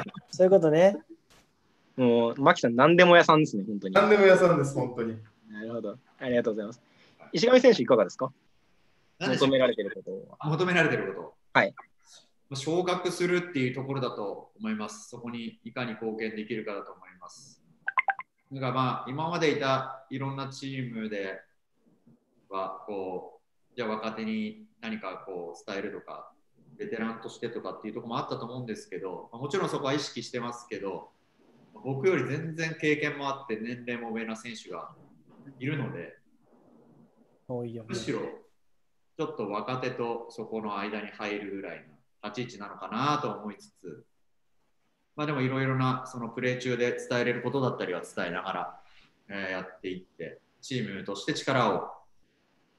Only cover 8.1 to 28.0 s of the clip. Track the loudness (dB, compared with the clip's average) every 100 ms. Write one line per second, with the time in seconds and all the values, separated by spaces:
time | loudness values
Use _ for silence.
8.1 | 0 -6 -6 _ _ _ _ _ _ _
9.1 | -6 -2 4 4 6 4 2 -4 -6 -10
10.1 | -12 -12 -8 -2 0 2 4 4 2 -4
11.1 | -8 -12 -18 _ 2 2 -2 -20 _ _
12.1 | -20 _ _ -12 -8 -2 0 0 0 -2
13.1 | -2 0 0 -2 -2 -2 -2 -6 -4 -4
14.1 | -4 -8 -8 -14 -8 -6 -4 -6 -10 -16
15.1 | -14 -10 -8 -10 -12 -12 -6 -6 -6 -6
16.1 | -4 -6 -6 -6 -6 -6 -10 -12 -18 -20
17.1 | -20 -20 -20 -20 _ _ _ -6 -2 -2
18.1 | -4 -8 _ -14 -6 -4 0 0 -2 -6
19.1 | -6 -4 0 2 2 2 0 -2 -10 -10
20.1 | -8 -6 -6 -8 -8 -10 -8 -6 -6 -6
21.1 | -6 -6 -8 -14 _ _ _ _ _ _
22.1 | _ _ _ -10 -6 -6 -8 -10 -8 -6
23.1 | -8 -10 -20 _ _ _ -8 -6 -4 -6
24.1 | -6 -4 -4 -4 -8 -20 _ -10 -8 -8
25.1 | -10 -10 -10 -10 -12 -10 -8 -6 -10 -14
26.1 | -16 -18 _ _ _ _ -12 -8 -6 -6
27.1 | -6 -12 -10 -8 -8 -10 -10 -10 -10